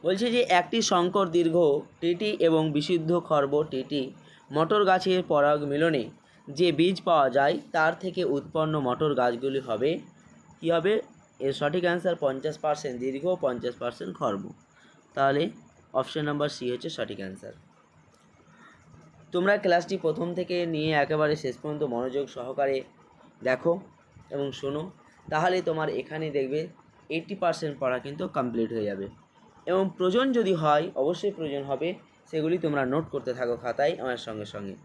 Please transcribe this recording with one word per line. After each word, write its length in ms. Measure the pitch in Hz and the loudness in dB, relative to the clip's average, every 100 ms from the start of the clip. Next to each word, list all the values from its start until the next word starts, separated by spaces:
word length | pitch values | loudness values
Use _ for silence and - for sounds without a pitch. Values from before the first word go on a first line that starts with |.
বলছে 280 | 165 190 240 | 0 0 2
যে 100 | 240 | 2
একটি 400 | 233 180 175 233 | 4 4 4 0
সংকর 440 | 214 180 175 202 185 | 2 4 4 2 2
দীর্ঘ 300 | 170 165 170 160 143 - - | 2 4 4 4 4 -2 -4
টিটি 300 | 170 175 214 | -2 0 -2
এবং 420 | 208 165 160 156 | 2 4 4 2
বিশুদ্ধ 480 | 147 147 175 160 175 | 0 0 0 2 0
খর্ব 420 | 170 151 139 147 | 2 2 2 0
টিটি 500 | 151 131 131 147 131 - - - - | 0 -4 -4 -4 -4 -10 -20 -20 -6
মটর 320 | 143 160 208 | 0 2 4
গাছের 380 | 190 185 185 185 | 4 4 4 0
পরাগ 420 | 175 151 143 147 | 2 4 4 2
মিলনে 460 | 143 143 165 147 110 - _ - - | 0 2 2 2 -2 -12 _ -20 -12
যে 240 | 139 175 | 2 2
বীজ 300 | 147 175 190 | 4 2 2
পাওয়া 280 | 185 160 135 | 2 4 6
যায় 300 | 131 139 175 - | 4 2 0 -2
তার 200 | 165 156 170 | 2 2 2
থেকে 240 | 185 180 | -6 -2
উৎপন্ন 560 | 170 139 147 160 156 156 | 0 -2 -2 -2 0 0
মটর 340 | 131 123 151 | 0 0 0
গাছগুলি 460 | 131 120 120 135 135 | 2 2 0 -2 -4
হবে, 380 | 127 110 135 175 - - - - - - | -4 0 0 0 -8 -20 -20 -20 -20 -6
কী 100 | 160 | 0
হবে? 320 | 165 170 214 - - _ _ | 0 2 0 -4 -20 _ _
এর 140 | 135 | -4
সঠিক 320 | 135 147 180 | 0 0 2
অ্যান্সার 320 | 175 175 185 165 | 2 2 0 0
পঞ্চাশ 380 | 143 131 147 151 | 0 0 -6 -2
পার্সেন্ট 420 | 151 147 143 123 | -2 -2 -4 -4
দীর্ঘ, 340 | 131 135 165 180 | -4 -2 -2 0
পঞ্চাশ 340 | 143 123 123 | 0 -2 -6
পার্সেন্ট 420 | 120 120 120 180 87 | -4 -8 -6 -12 -4
খর্ব। 360 | 135 98 170 - _ _ - _ _ | -2 -2 -6 -14 _ _ -20 _ _
তাহলে 360 | - 139 143 165 - - _ _ | 0 2 2 0 -4 -20 _ _
অপশন 320 | 131 131 160 | -4 -2 -4
নাম্বার 240 | 147 147 147 | -4 -2 -2
সি 220 | - 123 | -2 -6
হচ্ছে 180 | 123 165 | -4 -8
সঠিক 280 | 160 107 101 | -8 -8 -8
অ্যান্সার। 340 | 95 95 107 - - _ _ _ _ _ _ _ _ - - - - - - - - | -10 -12 -16 -18 -20 _ _ _ _ _ _ _ _ -20 -20 -20 -20 -20 -20 -20 -4
তোমরা 240 | 180 190 202 | 0 2 2
ক্লাসটি 400 | 196 170 170 190 | 4 2 2 -2
প্রথম 380 | 165 156 175 | 0 0 -4
থেকে 320 | 175 180 175 170 | -4 -4 -2 -2
নিয়ে 240 | 160 156 | -2 2
একেবারে 420 | 151 143 156 151 147 | 2 2 2 2 0
শেষ 200 | 135 123 | -4 -6
পর্যন্ত 260 | 151 147 | -8 -4
মনোযোগ 460 | 143 117 127 135 131 | -2 -2 -2 -4 -6
সহকারে 560 | 131 123 135 139 135 - _ - _ - _ | -8 -8 -2 0 0 -6 _ -20 _ -20 _
দেখো 380 | 123 127 170 175 - _ _ - - | -2 0 0 -2 -4 _ _ -20 -10
এবং 220 | 143 139 | -6 -6
শোনো, 380 | 135 139 147 185 - - _ - | -4 -6 -6 -8 -14 -20 _ -4
তাহলে 320 | 156 175 185 | 0 2 2
তোমার 260 | 170 160 151 | 0 -2 -2
এখানে 420 | 117 - 156 160 | -4 -6 -6 -4
দেখবে 380 | 143 135 151 170 - - - - | -2 -2 -2 -6 -12 -20 -20 -8
এইটটি 260 | 160 165 | -8 -6
পার্সেন্ট 440 | 202 175 165 160 135 | -2 -2 0 -4 -2
পড়া 180 | 135 127 | -2 -2
কিন্তু 300 | 139 147 185 | -6 -8 -4
কমপ্লিট 440 | 151 123 117 110 | -2 -2 -2 -2
হয়ে 120 | 113 | -2
যাবে। 240 | 104 98 98 - _ _ - - - | -4 -4 -8 -12 _ _ -20 -12 -2
এবং 240 | 185 190 - | 0 0 0
প্রয়োজন 360 | 185 214 269 | 0 2 2
যদি 200 | 240 196 | 2 2
হয়, 360 | 175 156 147 - | 2 4 4 2
অবশ্যই 360 | - 139 175 208 | 0 0 0 -4
প্রয়োজন 320 | 196 160 139 | -4 -6 -4
হবে, 300 | 139 135 165 214 - _ _ | -4 -2 -2 -4 -14 _ _
সেগুলি 280 | 160 156 175 | -2 0 0
তোমরা 260 | 160 143 127 | 0 0 2
নোট 180 | 143 160 | 0 -2
করতে 240 | 143 127 | -6 -6
থাকো 220 | 123 120 117 | -4 -2 -2
খাতায় 380 | 120 117 143 175 | -4 0 0 0
আমার 140 | 127 120 | -4 -6
সঙ্গে 280 | 120 107 | -6 -8
সঙ্গে। 300 | 104 107 101 95 | -8 -8 -10 -12